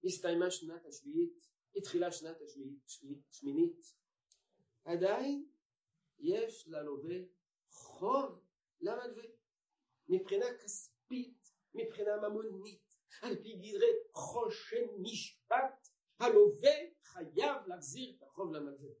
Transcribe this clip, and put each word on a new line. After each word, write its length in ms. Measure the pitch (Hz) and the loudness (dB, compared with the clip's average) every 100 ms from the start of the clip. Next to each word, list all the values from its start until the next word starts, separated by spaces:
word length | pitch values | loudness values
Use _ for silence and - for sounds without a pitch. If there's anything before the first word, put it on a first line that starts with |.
הסתיימה 480 | 180 175 175 170 180 | -2 -2 2 4 2
שנת 340 | 180 160 165 170 | 0 -8 -12 -14
השביעית, 640 | - - 330 339 - - _ _ - | -16 -4 0 0 -2 -20 _ _ -8
התחילה 360 | - 175 175 | -2 0 0
שנת 300 | - 156 165 | -2 -10 -12
השביעית, 480 | 147 131 135 139 - | -14 -14 -14 -14 -16
שביעית, 340 | - 139 143 _ | -18 -14 -14 _
שמינית, 640 | - 143 143 170 - - - _ _ _ _ _ _ _ _ 160 | -8 -2 2 2 0 -18 -20 _ _ _ _ _ _ _ _ -4
עדיין 640 | 175 190 220 269 285 294 _ _ _ _ _ _ _ | 0 2 2 0 -4 -6 _ _ _ _ _ _ _
יש 480 | 151 208 226 - 160 | 0 0 -2 -6 -12
ללווה 480 | 156 151 139 160 180 180 _ _ _ _ | -8 -6 -8 -6 -8 -10 _ _ _ _
חוב 760 | - - - 196 269 269 - _ _ _ _ | -20 -20 -4 2 2 0 -8 _ _ _ _
למלווה. 420 | 175 233 240 214 226 - _ _ _ _ _ _ - | -4 -4 -6 -12 -16 -20 _ _ _ _ _ _ 0
מבחינה 360 | 185 - 202 247 240 | 0 2 0 0 -4
כספית, 960 | 208 - - _ _ 254 240 - - _ _ | -10 -10 -12 _ _ -8 -8 -12 -20 _ _
מבחינה 440 | 220 226 - 208 208 | -8 -6 -2 0 0
ממונית, 800 | 208 214 220 190 202 - _ - _ - | -2 -4 -6 -8 -12 -18 _ -20 _ -12
על 220 | 240 202 | -6 -6
פי 100 | 220 196 | -8 -14
גדרי 360 | 208 208 453 - - | -8 2 4 4 -2
חושן 760 | - - 233 220 - - 226 240 202 | -10 -6 -4 -4 -4 -6 -4 -4 -6
משפט, 920 | 202 220 - - _ 240 269 - - _ _ _ | -8 -8 -10 -14 _ 2 2 -4 -20 _ _ _
הלווה 520 | 240 208 208 208 277 294 339 _ | 8 10 10 10 6 6 0 _
חייב 680 | - - - 175 285 262 196 | -20 -12 -4 2 2 0 -6
להחזיר 480 | 180 143 233 254 - | -10 -10 -10 -10 -12
את 60 | |
החוב 300 | - - 170 | -20 -8 -6
למלווה. 360 | 156 143 139 143 - | -4 -8 -10 -16 -18